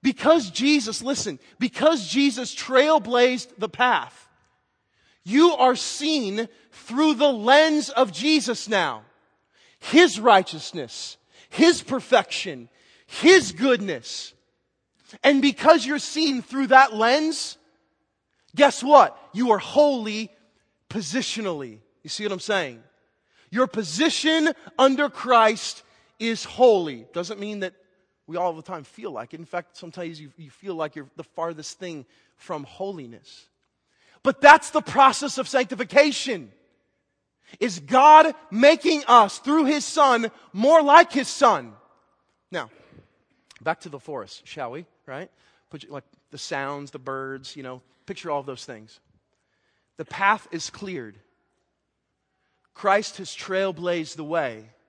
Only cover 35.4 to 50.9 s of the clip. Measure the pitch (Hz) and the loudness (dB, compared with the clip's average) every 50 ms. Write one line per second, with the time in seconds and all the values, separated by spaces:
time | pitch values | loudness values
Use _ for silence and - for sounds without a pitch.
35.4 | 254 - - 262 262 - 262 196 247 185 - 277 294 302 247 - - 262 240 180 | -8 -4 -2 -2 -2 -2 -6 -10 -10 0 4 4 4 4 2 -4 -6 -6 -8 -8
36.4 | 135 101 _ _ _ _ _ _ _ _ _ _ _ _ _ _ _ _ _ _ | -10 -16 _ _ _ _ _ _ _ _ _ _ _ _ _ _ _ _ _ _
37.4 | _ _ - _ 208 247 180 170 143 135 226 269 277 302 302 311 311 320 262 - | _ _ -8 _ -6 -6 -6 -8 -8 0 2 6 8 10 10 10 8 6 0 -8
38.4 | - _ 190 214 254 285 330 - - 320 320 294 277 226 240 240 214 196 - - | -16 _ -2 4 4 4 4 4 0 -2 -2 -2 2 6 6 6 6 4 0 -10
39.4 | - 262 294 320 302 262 302 294 - - - 320 294 269 247 226 233 220 - _ | -4 -2 0 0 2 0 -2 -2 -4 -6 0 2 2 4 4 0 -2 -6 -10 _
40.4 | _ _ - 190 220 277 320 330 302 285 285 330 339 - - 277 262 - - - | _ _ -6 -2 2 4 6 6 6 8 8 6 6 6 2 -6 -6 -6 -2 2
41.4 | 277 240 202 151 123 117 104 _ _ _ _ _ _ _ _ _ _ _ _ _ | 2 2 2 0 -4 -12 -20 _ _ _ _ _ _ _ _ _ _ _ _ _
42.4 | _ _ 180 170 127 117 _ _ _ _ _ - _ _ _ _ _ _ _ _ | _ _ -12 -10 -10 -12 _ _ _ _ _ -20 _ _ _ _ _ _ _ _
43.4 | _ _ - - 110 156 170 _ - 170 143 135 _ - 147 127 101 101 - - | _ _ -20 -10 -8 -8 -8 _ -10 -18 -18 -18 _ -14 -14 -12 -14 -14 -18 -20
44.4 | _ - - 151 135 117 123 156 165 _ _ _ _ - 131 139 185 - _ _ | _ -20 -14 -14 -12 -12 -12 -16 -18 _ _ _ _ -18 -16 -16 -16 -18 _ _
45.4 | _ _ _ _ _ _ - 147 - - 143 139 _ _ _ _ _ _ - 139 | _ _ _ _ _ _ -20 -20 -20 -18 -18 -18 _ _ _ _ _ _ -20 -18
46.4 | - - 170 139 139 139 143 143 143 135 - 139 127 135 135 135 135 135 135 135 | -14 -10 -10 -8 -8 -8 -10 -12 -14 -16 -18 -16 -14 -12 -12 -10 -10 -12 -14 -16
47.4 | 135 - - 147 135 127 127 127 _ _ _ _ _ - 196 - - 170 147 143 | -18 -20 -20 -18 -18 -18 -18 -20 _ _ _ _ _ -18 -18 -14 -10 -8 -8 -8
48.4 | 135 139 131 117 - - 127 107 110 110 _ _ _ _ _ _ _ _ _ _ | -8 -10 -14 -16 -16 -18 -18 -20 -20 _ _ _ _ _ _ _ _ _ _ _
49.4 | _ _ _ _ _ _ _ _ _ _ _ - 156 _ - - 196 196 214 202 | _ _ _ _ _ _ _ _ _ _ _ -18 -18 _ -8 -2 0 0 0 -2
50.4 | - _ - 165 - - - - 202 190 | -6 _ -12 -12 -12 -12 -16 -14 -14 -12